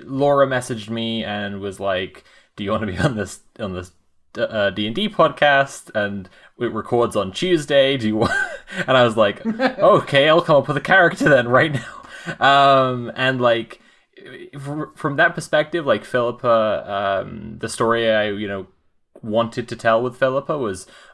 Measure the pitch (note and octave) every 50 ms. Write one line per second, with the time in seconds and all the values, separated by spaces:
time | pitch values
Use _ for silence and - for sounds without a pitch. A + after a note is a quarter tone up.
0 | - - C3+ C3+ C#3+ C#3+ C#3+ C#3 C#3 C3+ C3 B2 B2 - B2 A2 G2+ G#2+ A2+ A2+
1 | A2+ A2+ A2+ A2+ - G2+ G#2 G#2 G2+ G2+ G2+ G2 G2 G2+ F#2 - G2 G2 F#2 F#2
2 | F#2+ F2+ - - _ _ _ _ _ _ _ - G#2 G2 A2 G#2+ A2 G2 F2+ F2
3 | - D3+ A#2 G#2+ G2 F#2 - - _ _ _ - A2 F#2+ F#2 F2+ F2+ - _ _
4 | _ _ _ _ _ _ _ A2 A#2 - A2+ G#2+ G2+ G2 F#2 G#2 G#2 G#2+ A2 -
5 | G#3+ G#3 - - D#3+ D3 C3+ - D3+ D3 C#3 C#3 C3+ - - - - - - G#2+
6 | G#2 G2+ G2+ G2 F#2 - _ _ _ _ _ - A#2+ A2 - G#2+ - - B2 A#2+
7 | A#2 G#2 - G#2+ G2 F#2+ - - F3 F#3 F3 D#3 C#3+ - D3 C#3 C3+ C3+ C#3 C3
8 | A2 G#2+ G#2+ G#2+ A2+ - - G5+ - - - - - - - F#3 - - C3 B2+
9 | B2 A#2 G#2+ A2+ G#2+ G2+ G#2 - - A3+ A3 A3+ C4 B3+ - - - F3+ G#3 C#3+
10 | - - C#3+ C#3 C#3+ D#3 D#3 E3 D#3 - D3+ C#3 - - C#3+ C#3+ - - F#3 F#3+
11 | F3 D#3+ - - C#4 D#3 C#3+ B2 A#2 A#2+ B2 C3 D#3+ D#3+ C#3+ B2+ - - - -
12 | - - - - - - - - B2 C3+ C#3 C#3 C#3 C#3 C3+ C3+ C3 B2+ B2+ A#2+
13 | A#2+ A2+ - - C3 C3 C3 B2 B2 A#2+ A#2 A#2 A2+ - - _ _ _ _ _
14 | _ _ _ - - - - - - - - C#3+ C3+ C#3+ D3 D3+ D3+ - _ -
15 | - D3 C#3+ D3 E3 E3+ E3+ E3 - - D#3+ D3+ D3 D3+ - E3+ D3 C3+ A2 G#2
16 | - - - B2+ A#2+ A#2+ A#2+ - - B2 A2+ A2+ G#2+ G#2+ G2 C#2+ - - G2+ G2
17 | G2+ G2 G2 F#2+ - G2 F2+ E2+ E2 F2 E2+ E2+ - A2 - - A#2+ A2+ A#2 A#2
18 | A#2 A2+ A2 G#2+ G#2 G#2+ G2+ G2+ G#2+ G2 G2 G2 F#2+ - _ _ _ _ _ _
19 | _ _ _ - - A2 G#2 A#2 A2+ A2+ - C3 A2+ - A#2+ - - A2+ A2+ A2+
20 | B2+ B2+ A2+ - C3+ C3 C3 C#3 C3+ - D#3 D3 B2 G#2 F#2+ F2+ - _ - -
21 | - -